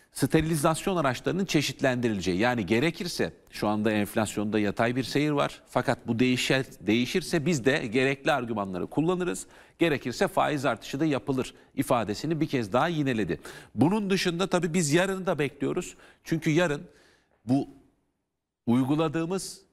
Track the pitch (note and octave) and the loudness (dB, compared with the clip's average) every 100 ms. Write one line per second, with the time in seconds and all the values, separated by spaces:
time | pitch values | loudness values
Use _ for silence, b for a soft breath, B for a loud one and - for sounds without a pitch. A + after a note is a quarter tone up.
0 | b - C3+ D#3+ D#3 D#3+ D#3+ D#3 G3 F3 | b -2 2 2 2 2 2 0 -2 0
1 | C#3 A#2 C3+ E3+ G3 D#3 B2+ - C3+ B2 | 0 0 -2 -2 0 0 0 0 0 2
2 | A#2 G2+ F2+ F2+ A#2+ A#2+ F#2 A2+ D#3+ - | 0 0 0 2 2 0 2 2 2 -2
3 | F3 - F2 - - - G#2+ G#2+ G#2+ G#2+ | -8 -4 -4 -4 -20 -4 -2 2 2 0
4 | G2+ A2+ G#2 G#2+ G#2+ G#2+ G2+ F#2+ A#2 B2 | 0 0 -2 -2 0 0 0 0 0 0
5 | A#2 C#3+ D3+ C#3+ C#3+ - _ C3 B2+ A#2+ | -2 0 0 0 -2 -6 _ -2 0 -2
6 | - A#2 B2+ A#2+ - C3+ C3 - G#2 A#2 | -2 2 2 2 2 0 0 -6 0 2
7 | B2 F#3 - E3+ D3 D3+ B2+ D#3 C3 B2+ | 2 -2 -2 -2 0 2 2 2 0 0
8 | C3 C#3 D3+ C#3 A#2 A2 G2 F2+ E2+ - | 0 0 0 -2 -2 -4 -4 -4 -4 0
9 | D#3+ F3+ F3+ F#3+ - B B - E3 C3+ | 0 0 -2 -6 -10 B B -2 0 0
10 | B2+ - F#3+ C#3+ C3+ D3 C3 A2+ - C#3 | -4 -2 0 2 0 0 -2 -4 -6 -2
11 | D#3+ B2+ - C3 - B B - - A#2+ | 0 0 -2 -4 -4 B B -6 0 0
12 | G2+ G#2 D3+ D#3+ D#3 C3 G#2 B2 E3 D#3 | 0 -4 -4 -2 -2 -2 0 0 0 0
13 | C3+ A2 F2 - B B B - E3+ A3 | 0 0 -2 -4 B B B 2 2 2
14 | G3 F#3+ F3+ E3+ F#3+ F3+ E3+ F3+ D3 E3 | 0 0 0 -2 0 0 0 0 2 2
15 | G3 F#3+ F#3 D3+ C#3 - C3+ F3 - - | 2 -2 -4 -2 -4 -2 -4 -4 -8 -16
16 | B B - E3 E3 D3+ F3 C#3 - b | B B -4 -2 2 2 2 -2 -8 b
17 | b b b b G#2+ C3+ - - _ _ | b b b b 0 0 0 -12 _ _
18 | _ _ _ _ _ _ - B2 C3 D#3 | _ _ _ _ _ _ 0 2 2 2
19 | D#3 D#3+ E3 F#3 - - _ | 0 -2 -4 -4 -8 -14 _